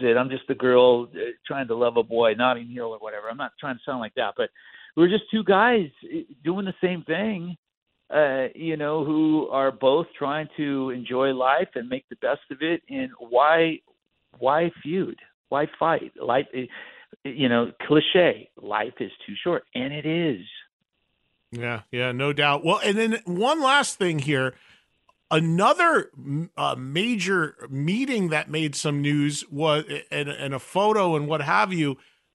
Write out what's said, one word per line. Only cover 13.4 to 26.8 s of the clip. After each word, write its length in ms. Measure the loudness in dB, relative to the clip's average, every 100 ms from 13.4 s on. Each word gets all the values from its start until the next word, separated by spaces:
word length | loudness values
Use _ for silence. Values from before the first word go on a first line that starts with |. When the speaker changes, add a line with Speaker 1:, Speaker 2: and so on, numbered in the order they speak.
| 6 6 2 -2 -12 _ _ _ _ _
Speaker 1:
why 320 | 0 2 0 -4
feud? 360 | -6 -4 -4 -8 _ _ _
Why 180 | -2 -2 0
fight? 340 | 0 0 -4 -8
Life, 240 | -2 0 -2
uh, 60 | -8 -10 -14 -20 -20 -20 -16
you 240 | -12 -2 2
know, 240 | 2 0 -4 2
cliche, 640 | 2 4 4 4 2 -8 -18
life 320 | -6 -4 -4 -6
is 120 | -10 -10 -16
too 80 | -8
short, 220 | -4 -4 -4
and 200 | -8 -6
it 100 | -6
is. 400 | -4 -2 -2 -4 -10 -20 -20 _ _ _ _ _ _ _ _
Speaker 2:
Yeah, 300 | -8 -6 -8 -6
yeah, 220 | -4 -2
no 220 | -2 -2
doubt. 320 | 2 2 2 2
Well, 140 | 2
and 140 | 2 0
then 220 | 0 -2
one 380 | -4 -2 0 2
last 340 | 4 2 2 -2
thing 220 | -2 0
here. 360 | 0 0 -2 -6 _ _ _ _ _ _ _
Another 800 | 0 2 2 4 4 4 2 0 -10
m-, 340 | -6 -6 -6 -4
uh, 200 | -4
major 760 | -4